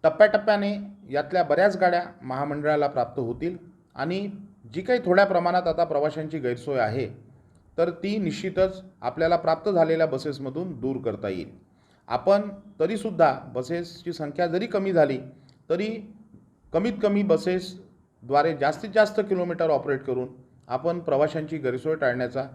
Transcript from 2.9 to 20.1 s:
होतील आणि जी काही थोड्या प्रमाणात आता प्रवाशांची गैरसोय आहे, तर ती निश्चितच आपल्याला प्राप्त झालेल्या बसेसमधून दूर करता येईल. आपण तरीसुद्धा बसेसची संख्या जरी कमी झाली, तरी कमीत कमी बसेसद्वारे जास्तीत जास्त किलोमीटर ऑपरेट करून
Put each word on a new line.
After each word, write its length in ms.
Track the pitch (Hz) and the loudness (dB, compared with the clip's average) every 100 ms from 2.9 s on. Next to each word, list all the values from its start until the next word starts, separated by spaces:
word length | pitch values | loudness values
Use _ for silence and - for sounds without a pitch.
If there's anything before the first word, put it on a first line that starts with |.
| 135 120 - | 0 -2 -2
होतील 380 | 117 120 165 175 - _ _ - | -4 -4 -6 -6 -16 _ _ -6
आणि 340 | 147 185 202 - - - 117 | -4 -4 -6 -10 -18 -20 -10
जी 80 | 127 | -8
काही 180 | 190 - 180 | 0 0 2
थोड्या 200 | 185 196 | 4 4
प्रमाणात 420 | 180 175 180 175 | 4 2 0 0
आता 160 | 160 | 0
प्रवाशांची 560 | 165 147 151 156 156 156 | 0 0 0 -2 -8 -4
गैरसोय 400 | 123 120 127 135 | -4 -4 -4 0
आहे, 280 | 107 120 117 - - - _ _ _ - | 0 -2 -6 -10 -20 -20 _ _ _ -2
तर 120 | 175 | -2
ती 280 | 170 196 214 | -2 -4 -2
निश्चितच 640 | 175 - 190 190 190 190 - _ | -2 -4 -4 0 0 0 -18 _
आपल्याला 340 | 123 156 165 170 | -8 0 2 2
प्राप्त 340 | 160 165 208 | 2 0 2
झालेल्या 380 | 180 160 160 156 | 2 4 4 2
बसेसमधून 720 | 135 151 135 135 139 185 131 | 0 -4 -6 -8 -6 -8 -6
दूर 180 | 131 135 | -4 -2
करता 320 | 117 101 104 | -4 -4 -4
येईल. 200 | 92 - - _ _ _ _ - | -6 -8 -16 _ _ _ _ -6
आपण 420 | 120 - 202 208 - - - | -2 2 2 2 -10 -20 -2
तरीसुद्धा 540 | 160 214 220 170 156 131 - | -2 0 -4 4 4 4 -6
बसेसची 600 | 117 127 170 170 - 175 | -8 -4 -6 -6 -10 -10
संख्या 340 | 165 147 147 175 | -8 -6 -2 0
जरी 200 | 175 226 | 0 -2
कमी 260 | 202 190 | -2 2
झाली, 240 | 170 143 127 131 - _ _ _ | 4 4 2 -8 -20 _ _ _
तरी 440 | 175 214 226 202 - - - _ _ _ | -2 -2 -6 -12 -20 -20 -20 _ _ _
कमीत 200 | 160 226 202 | -2 0 0
कमी 200 | 208 202 | 2 2
बसेसद्वारे 1300 | 196 160 180 185 185 - - _ _ _ 120 143 156 147 | 4 2 2 -2 -4 -16 -20 _ _ _ 0 2 2 2
जास्तीत 320 | 139 151 220 220 | 0 -2 0 4
जास्त 240 | 208 208 | 4 2
किलोमीटर 500 | 196 185 175 170 165 | 0 -2 -2 -2 0
ऑपरेट 340 | 143 143 135 | 0 0 -4
करून 240 | 139 | -2